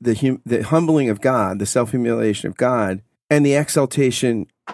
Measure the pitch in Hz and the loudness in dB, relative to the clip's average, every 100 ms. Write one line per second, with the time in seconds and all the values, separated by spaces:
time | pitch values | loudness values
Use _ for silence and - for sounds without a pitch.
0 | 120 110 135 131 - 117 110 160 165 156 | -2 0 0 -2 -2 -4 0 0 2 2
1 | 127 101 135 127 95 98 101 127 117 127 | 2 0 0 0 0 -2 -2 -2 -2 -2
2 | 117 117 113 101 - 90 127 123 98 95 | -2 0 0 -2 -6 -4 -2 0 -2 -4
3 | - _ - 147 143 139 151 156 135 147 | -10 _ 0 2 4 2 0 0 0 2
4 | 131 123 123 113 - _ - | 0 0 -2 -2 -6 _ -20